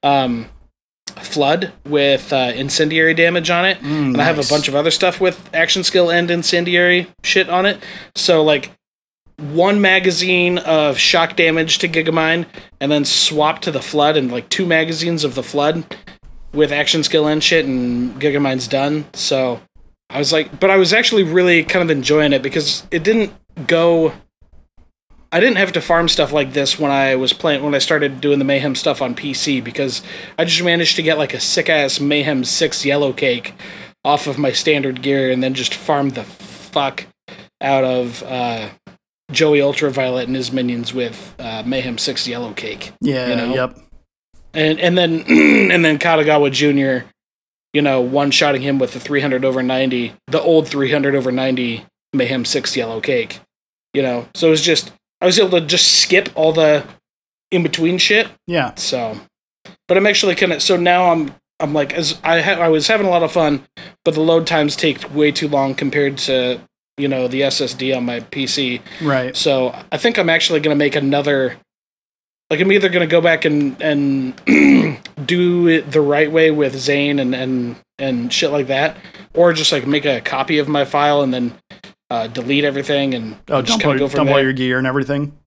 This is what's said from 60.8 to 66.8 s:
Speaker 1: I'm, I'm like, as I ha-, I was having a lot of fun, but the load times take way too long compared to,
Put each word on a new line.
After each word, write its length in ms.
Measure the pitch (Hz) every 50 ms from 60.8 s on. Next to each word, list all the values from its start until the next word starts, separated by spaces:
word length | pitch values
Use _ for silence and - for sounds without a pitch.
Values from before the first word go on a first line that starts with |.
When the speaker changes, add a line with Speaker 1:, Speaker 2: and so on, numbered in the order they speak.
| 170 175 180 180 185 180
Speaker 1:
I'm, 240 | 170 165 156 135 - _ _ _ _ _
I'm 160 | 165 143 147
like, 180 | 151 143 139 -
as 260 | 160 165 - - - -
I 180 | 160 165 170
ha-, 200 | 151 190 196 165
I 80 | 170 165
was 180 | 160 156 151
having 220 | - 330 330 - -
a 20 |
lot 140 | - - 165
of 80 | 151 -
fun, 320 | 180 160 151 147 135 - _ _ - - - - _ _
but 100 | 170 156
the 60 | 151
load 260 | 156 160 165 165 165
times 300 | 165 165 156 151 147 147
take 360 | - - 160 135 - - - 143
way 200 | 147 151 147 143
too 160 | - 160 147
long 260 | 147 139 139 135 135
compared 420 | - 151 139 127 147 143 139 139 139
to, 420 | - - 131 131 123 123 127 120 - _ _ _